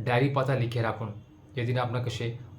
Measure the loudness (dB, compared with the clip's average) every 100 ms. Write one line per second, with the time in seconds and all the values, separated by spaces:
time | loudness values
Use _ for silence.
0 | 2 4 4 2 2 2 2 0 0 -2
1 | -6 -8 -14 -20 -10 -4 0 0 0 -2
2 | -2 -4 -4 -6 -12